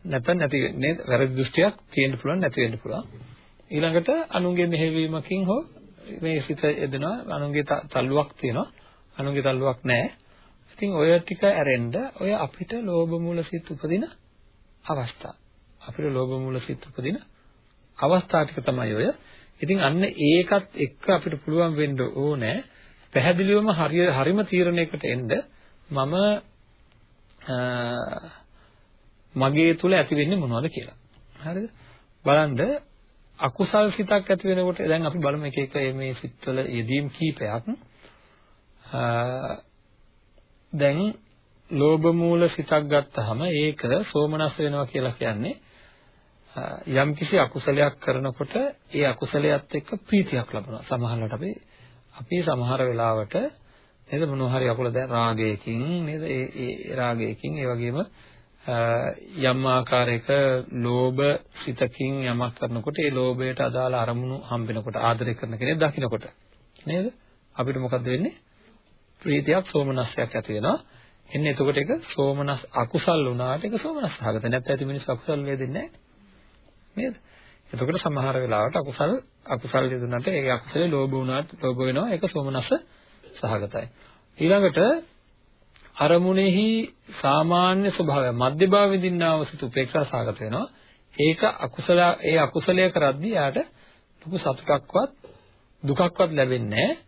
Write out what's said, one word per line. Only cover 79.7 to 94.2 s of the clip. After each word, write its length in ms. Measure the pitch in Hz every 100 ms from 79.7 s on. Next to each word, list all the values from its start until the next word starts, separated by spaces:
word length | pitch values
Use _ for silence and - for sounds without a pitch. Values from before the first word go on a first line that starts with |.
| 135 131
යෙදුනට 420 | 127 120 120 -
ඒ 220 | 175 135
අකුසලේ 400 | 120 - 147 175
ලෝභ 220 | 143 135
වුණාට 380 | 135 131 131 156 -
ලෝභ 220 | 131 123
වෙනවා. 300 | 131 127 233
ඒක 140 | 175 190
සෝමනස් 440 | 160 135 135 120 294 - - _ -
සහගතයි. 640 | - - 107 107 101 110 113 - - _ _ -
ඊළඟට 420 | 160 202 190 156 208 330 - _ _ _ _ _ _ _ - -
අරමුණෙහි 720 | 147 170 185 190 196 180 220 226 226 _ - -
සාමාන්‍ය 760 | 135 147 160 175 180 185 202
ස්වභාවය 400 | 180 165 139 127
මධ්‍යභාව 560 | 120 127 151 190 202 202
විඳින්නා 440 | 196 185 175 165
වූ 120 | 156 147
සිත 180 | 151
උපේක්ෂා 420 | 127 131 127 160 139
සහගත 340 | 123 110 101
වෙනවා. 280 | 107 131 269 - - _ _
ඒක 280 | - 151 160 214 -
අකුසල, 440 | 127 - - 175 175 -
ඒ 160 | - 160
අකුසලය 460 | 143 165 - 185 185
කරද්දී 440 | 165 143 135 196
යාට 240 | 196 139 170 330 _ - _ _ _